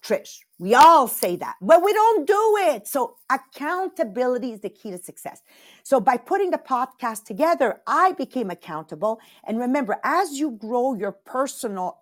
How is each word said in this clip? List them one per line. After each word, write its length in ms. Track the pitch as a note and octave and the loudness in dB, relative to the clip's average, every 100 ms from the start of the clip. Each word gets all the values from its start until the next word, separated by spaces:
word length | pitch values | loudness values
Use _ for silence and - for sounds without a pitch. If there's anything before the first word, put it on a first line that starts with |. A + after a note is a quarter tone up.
Trish, 360 | - G#3 - - _ _ | -4 -4 -4 -20 _ _
we 160 | F3+ | 0
all 340 | A#3+ D#4+ E4 A#3+ | 8 8 8 4
say 280 | - F#3+ F3 | -2 -4 -4
that, 200 | B2 - | -8 -8
but 240 | F#3 E4 | 4 4
we 80 | F#4+ | 6
don't 340 | G#4+ A4 A4 C#4+ | 4 4 2 2
do 300 | G4+ A4 G#4 F4+ | 2 2 2 2
it. 160 | A#3 - | -2 -4
So 300 | C#4 B3 _ _ | -4 -4 _ _
accountability 1200 | C4+ _ - D4 F4+ F#4+ F4+ A#3+ G3+ B3+ B3 B3 | -6 _ -10 -6 -4 -6 -6 -6 -2 -2 -2 -6
is 80 | G#3+ | -10
the 100 | G3 | -12
key 200 | _ A3 | _ -14
to 60 | F3+ | -14
success. 440 | - - - - _ _ - - | -16 -16 -18 -18 _ _ -20 -20
So 180 | - C4 | -2 2
by 160 | G#3 B3 | 2 -2
putting 340 | - G4 F#4 | -2 -2 0
the 80 | D4+ | -4
podcast 680 | - B3+ B3+ _ A#3+ A3 | -4 -4 -4 _ -8 -8
together, 580 | - F#3+ D#4+ E4+ A#3+ - - | -12 -2 0 2 0 -2 -2
I 260 | C#4+ F#4 | 2 2
became 380 | - C4+ B3+ G3+ | 0 -6 -4 -6
accountable. 680 | F3 - D#3 D#3+ D#3 G#3 A3 _ _ | -8 -8 -10 -10 -6 -4 -6 _ _
And 140 | - A3+ | -8 -4
remember, 400 | B3 C#4+ A3 - | -2 -2 -2 -4
as 360 | B3 E4 F#4+ C#4 | 0 0 -2 -4
you 140 | D4+ | -6
grow 420 | A3 G#3+ B3 B3+ | -6 -6 -2 -2
your 180 | A3+ G3+ | -2 -6
personal 840 | F#3+ - B3+ C4+ - A#3 F#3+ F3+ - | -8 -8 -4 -4 -4 -8 -6 -8 -10